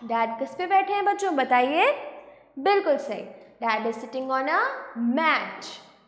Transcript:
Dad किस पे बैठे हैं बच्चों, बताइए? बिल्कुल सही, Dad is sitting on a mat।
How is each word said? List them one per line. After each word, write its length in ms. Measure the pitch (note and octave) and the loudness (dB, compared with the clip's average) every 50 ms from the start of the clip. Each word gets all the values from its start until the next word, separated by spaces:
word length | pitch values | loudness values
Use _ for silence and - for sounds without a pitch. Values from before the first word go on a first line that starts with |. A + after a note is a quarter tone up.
| A#3+ A3 | -6 -2
Dad 260 | A3+ A3+ A3+ A3+ A3+ A3+ | 0 0 0 0 -2 -6
किस 140 | C4+ C4+ - | -6 -8 -6
पे 120 | - F4+ F4 | -6 -4 2
बैठे 260 | G4 F#4+ F#4+ F#4+ G4+ | 4 4 4 4 0
हैं 120 | G4+ G4+ | 0 2
बच्चों, 300 | G4+ G4+ G4 G4 F#4+ E4 | 2 0 2 0 0 2
बताइए? 540 | C4+ C4 B3+ B3+ B3 B3 C4 D4 E4 G4 C5 D5 - - - - - - - - - - _ _ - | 0 2 4 4 4 4 4 4 4 4 4 2 0 -4 -14 -14 -16 -20 -20 -20 -20 -20 _ _ -2
बिल्कुल 380 | C4+ E4 G4+ G4+ - E4 C#4+ - | 2 4 4 4 4 2 2 0
सही, 240 | - - G#3+ F3+ - - - - - - - _ A#3+ | 0 -6 -8 -10 -10 -14 -16 -20 -20 -20 -14 _ -2
Dad 240 | A3+ A3 A3 A3 A#3 | 0 0 0 0 -2
is 120 | A3+ A3+ - | -4 -4 -8
sitting 260 | A#3 - C4 C4 C4 | -8 -8 -8 -4 -2
on 200 | C4 C4 C4 C#4+ | -2 -2 0 0
a 80 | D#4+ F#4+ A4+ C5 C5+ - - - - A#3 A#3 A#3 A#3+ | 0 0 0 0 -4 -8 -12 -12 -6 -2 -2 0 2
mat। 560 | D4 D#4+ D#4 D4 A#3+ G3 F#3 - - - - - - - - - _ _ | 2 2 2 2 2 0 -6 -10 -12 -14 -14 -16 -16 -20 -20 -20 _ _